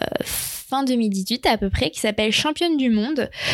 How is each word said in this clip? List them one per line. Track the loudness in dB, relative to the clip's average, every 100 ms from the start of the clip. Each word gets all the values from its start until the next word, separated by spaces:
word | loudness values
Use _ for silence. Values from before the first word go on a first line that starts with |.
| -2 -4
fin | -4 -6 -6 -10 -4 -2
deux | 0
mille | 2 2
dix-huit | 0 -2 0
à | 2 2
peu | 2
près, | 0 -2
qui | 0
s'appelle | -2 0 2
Championne | 2 0 0 2 2
du | 4
Monde, | 2 2 -2 -4 -4 -4